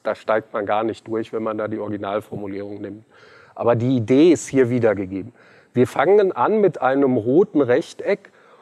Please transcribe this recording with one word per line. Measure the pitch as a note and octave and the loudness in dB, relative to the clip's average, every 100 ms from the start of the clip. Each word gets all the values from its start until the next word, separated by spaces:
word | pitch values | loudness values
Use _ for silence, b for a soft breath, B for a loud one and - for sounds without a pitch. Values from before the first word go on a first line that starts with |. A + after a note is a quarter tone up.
da | A2 G#2+ | -6 -6
steigt | - A2 - | -2 -2 -2
man | A#2 G#2 | -6 -2
gar | G#2 | -2
nicht | A2+ G2 - | -2 -6 -8
durch, | A2+ A2+ | -8 -6
wenn | A2+ | -6
man | A2 G#2+ | -6 -6
da | G#2+ | -6
die | G#2+ | -6
Originalformulierung | G#2 G#2 G2+ G#2 - G#2+ G2+ G2 G2+ G#2 | -8 -8 -6 -6 -8 -12 -10 -10 -12 -12
nimmt. | G#2 G#2 _ B B B B - | -14 -14 _ B B B B -4
Aber | A2 A#2+ | 0 2
die | A#2+ C3 | 2 0
Idee | G#2+ C3 F3 | 2 6 6
ist | D3+ - | 4 0
hier | C3+ A#2+ | 0 2
wiedergegeben. | B2 A2+ G2 F#2 F#2+ - - b b b | 2 0 0 -4 -8 -10 -16 b b b
Wir | A#2+ B2 | 0 0
fangen | - D3 G#3 F#3+ | 2 4 4 2
an | B2 C3+ A3 | 0 0 2
mit | F#3+ - | 0 0
einem | B2+ C#3 C#3 B2+ | 0 2 2 0
roten | G#2+ D3 G#3 D3+ | 2 2 2 2
Rechteck | B2 B2+ - - D#3+ G3 - b b b | 2 0 -2 -8 -4 -6 -6 b b b